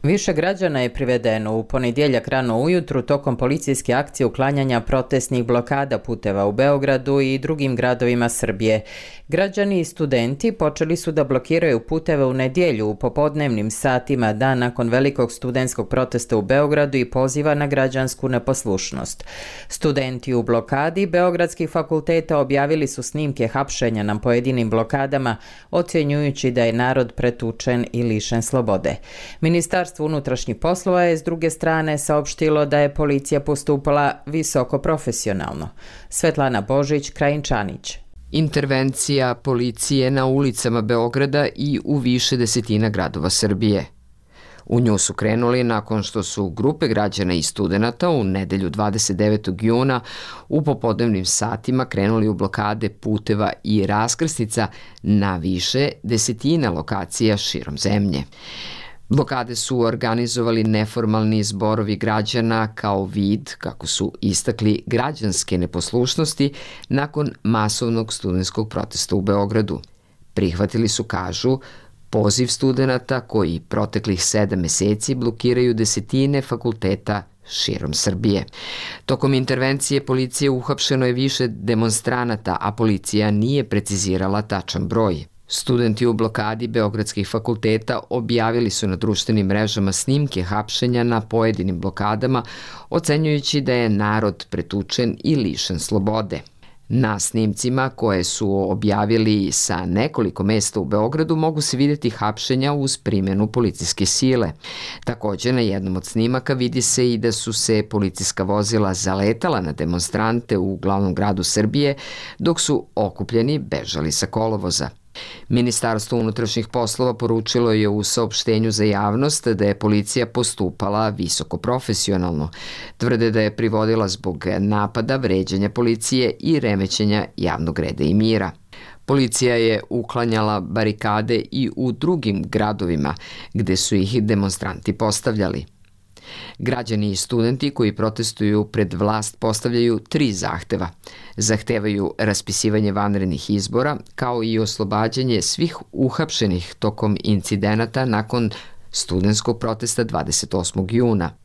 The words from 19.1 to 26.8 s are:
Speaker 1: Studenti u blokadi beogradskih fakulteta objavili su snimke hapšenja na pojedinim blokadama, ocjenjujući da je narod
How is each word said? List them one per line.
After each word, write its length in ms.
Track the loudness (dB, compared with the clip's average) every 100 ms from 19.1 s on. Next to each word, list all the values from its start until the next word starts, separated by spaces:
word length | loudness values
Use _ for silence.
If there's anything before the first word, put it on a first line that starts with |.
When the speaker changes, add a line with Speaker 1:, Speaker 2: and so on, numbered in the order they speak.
| -10 -14 -14 -14 -16 -12
Speaker 1:
Studenti 680 | -2 0 0 -2 -4 0
u 80 | 0
blokadi 640 | 2 0 2 0 0 0 0
beogradskih 640 | 4 2 2 0 0 -2
fakulteta 680 | -2 0 -2 2 0 2 0
objavili 480 | 2 2 2 2 0
su 160 | -4
snimke 460 | -6 -4 -4 0 0
hapšenja 540 | 0 -4 0 0 0
na 160 | -2 0
pojedinim 520 | 2 2 2 0 2
blokadama, 680 | 0 0 -2 0 0 -2 -4 -10 -20 -2
ocjenjujući 800 | -2 0 0 2 2 0 0 0
da 140 | 2
je 80 | 2
narod 400 | 2